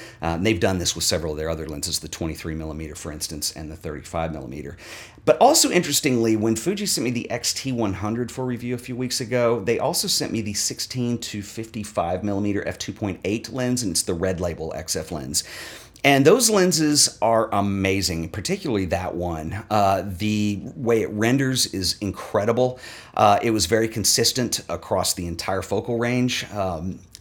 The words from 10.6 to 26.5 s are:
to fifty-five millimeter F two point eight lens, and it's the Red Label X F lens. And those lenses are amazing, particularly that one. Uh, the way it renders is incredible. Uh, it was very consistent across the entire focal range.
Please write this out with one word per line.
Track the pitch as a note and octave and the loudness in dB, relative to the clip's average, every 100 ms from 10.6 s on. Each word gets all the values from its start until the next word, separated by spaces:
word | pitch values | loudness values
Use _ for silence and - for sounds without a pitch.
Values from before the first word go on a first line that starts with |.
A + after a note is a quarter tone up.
| - B2+ - B2+ A#2+ A#2+ | -2 -4 -6 -2 -2 -2
to | - G#2 | -4 -8
fifty-five | G2+ A2+ A2 A2 G2+ G#2 F2 F2+ | -8 -10 -8 -8 -4 -2 0 0
millimeter | G#2 G2+ G#2 G2 - | 0 0 0 0 -4
F | - | -6
two | - | -10
point | - G2+ F2 F#2+ | -4 -4 -2 -2
eight | A2+ - | -4 -4
lens, | C3 B2 B2 | -4 -2 0
and | G2+ | 0
it's | E2+ | -2
the | - | -2
Red | E2+ F#2 F2 | 0 0 0
Label | F2 D#2+ D#2+ D2 | -4 -4 -6 -6
X | E2+ F2 | -4 -6
F | - | -4
lens. | D#2+ C2 D#2+ - - - - - - C#3 | -8 -4 -4 -6 -12 -14 -16 -20 2 6
And | C#3 C#3+ | 8 8
those | B3 A3+ | 8 6
lenses | G3+ F3+ D#3 D3+ D3 - - | 6 4 4 4 4 2 2
are | A2+ A2+ G#2+ G2+ | 4 4 4 2
amazing, | G2+ G2 G2 G2 F#2 E2 E2 | 2 2 2 2 0 -2 -4
particularly | G#2 - G3 D3 G#2 F#2+ | -6 -4 -4 -2 -2 0
that | F#2+ F#2 F2 | -2 -2 -4
one. | F2 D#2+ D#2 G2+ - | -4 -4 -6 -8 0
Uh, | G#2+ G2 G2 G2 | 4 4 2 -2
the | F2 G#2+ G#2+ G#2 G2 - - | -2 0 2 0 -2 -6 -4
way | A#2 A2+ | 2 2
it | D#2+ | 2
renders | G#2 A2+ C#3 C3 B2+ - | 0 2 4 2 0 -2
is | F#2+ F2+ - | -2 -4 -2
incredible. | G2 - - G#2 G#2+ A#2 B2+ - - - - - | -6 -6 -2 0 2 4 2 0 -12 -18 -6 4
Uh, | G#2+ G2+ | 6 6
it | A#2 | 4
was | A2 - | 2 2
very | A2+ A2+ | 2 2
consistent | A2 G2 - A2+ C3 A#2+ - - | 0 2 2 2 2 -2 -2 -6
across | F2 - G2 F2 | -8 0 0 0
the | - F2 | -2 -4
entire | E2+ - F#2+ | -4 -2 -2
focal | - G2 - A#2 | 0 -2 -2 -2
range. | A#2+ B2 B2 - - | 0 2 2 0 -4